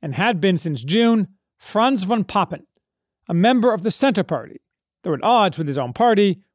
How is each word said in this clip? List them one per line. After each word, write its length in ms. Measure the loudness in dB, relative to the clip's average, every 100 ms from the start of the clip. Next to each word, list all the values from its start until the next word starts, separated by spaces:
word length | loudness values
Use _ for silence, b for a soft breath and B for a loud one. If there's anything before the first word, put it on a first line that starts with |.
and 140 | -8 -2
had 240 | -2 0
been 180 | 0 0
since 260 | -2 -6
June, 440 | -2 2 2 2 -2 _ _ _
Franz 460 | -6 0 0 0
von 200 | -2 -2
Papen, 440 | -2 -2 -4 -6 _ _ _ _ _ _ -4
a 60 |
member 400 | 0 2 4 2
of 80 | 0
the 80 | -2
Centre 340 | 0 0 0
Party, 380 | -2 -4 -8 -20 _ _ _ _
though 100 | -6
at 100 | -2
odds 340 | 2 4 2 -2
with 80 | -4
his 140 | -4
own 140 | -4
party, 480 | 0 2 4 2 0 _